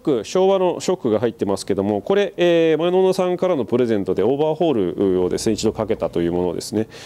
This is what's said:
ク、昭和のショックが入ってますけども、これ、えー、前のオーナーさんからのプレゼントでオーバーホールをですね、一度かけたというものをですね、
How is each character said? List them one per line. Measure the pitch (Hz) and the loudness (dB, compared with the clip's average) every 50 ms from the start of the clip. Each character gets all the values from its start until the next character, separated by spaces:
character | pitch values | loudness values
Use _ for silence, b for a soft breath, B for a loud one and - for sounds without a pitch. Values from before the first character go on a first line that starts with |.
| - 170 143 117 | -2 0 0 0
ク、 | 101 | -2
昭 | - - 185 185 190 | -2 0 2 2 4
和 | 196 190 | 4 2
の | 185 180 151 - | 2 0 -2 -2
シ | - - | -2 -2
ョ | 185 | -2
ッ | 180 - | -2 0
ク | 127 | 0
が | 107 107 | 2 2
入 | 123 120 | 2 0
っ | 110 | -2
て | - 113 | -2 -2
ま | 98 98 | -2 -2
す | 92 - | -2 -2
け | - 101 | -2 -2
ど | 90 98 | 0 0
も、 | 101 107 101 | 0 0 -2
こ | 98 - 196 | 0 0 0
れ、 | 196 202 185 - - | 0 0 0 -2 0
え | 175 175 170 170 165 165 160 | 2 2 4 4 4 2 2
ー、 | 151 | 2
前 | 165 175 | 0 0
の | 180 185 | 2 2
オ | 190 | 2
ー | |
ナ | 185 | 2
ー | 185 | 2
さ | - 185 180 | 0 0 -2
ん | 180 | -2
か | 175 - | -2 0
ら | 185 180 | 0 0
の | 143 117 | -2 -2
プ | 101 - 120 | 0 0 0
レ | 123 | 2
ゼ | 117 113 | 2 0
ン | 101 98 | 0 0
ト | 92 92 | 0 0
で | 95 92 | 0 2
オ | 110 | 2
ー | 139 139 | 0 0
バ | 151 156 156 | 0 -2 0
ー | |
ホ | 151 185 165 | 0 0 0
ー | 139 113 95 87 - - 104 98 92 | 2 0 0 -2 0 0 0 2 2
ル | 92 90 | 2 0
を | 90 | 0
で | 92 92 | -2 -2
す | - 113 | -2 -2
ね、 | 110 | -2
一 | 98 - | 0 -2
度 | 110 104 | -2 -2
か | - 110 | -2 -2
け | 101 110 | -2 -2
た | - 85 82 | -2 -4 -2
と | - - 85 | -2 -2 -2
い | 85 | 0
う | 85 | 0
も | 87 90 | -2 -2
の | 90 | -2
を | 82 | -4
で | - - | -6 -8
す | - 113 | -6 -4
ね、 | 104 110 B B B B | -4 -4 B B B B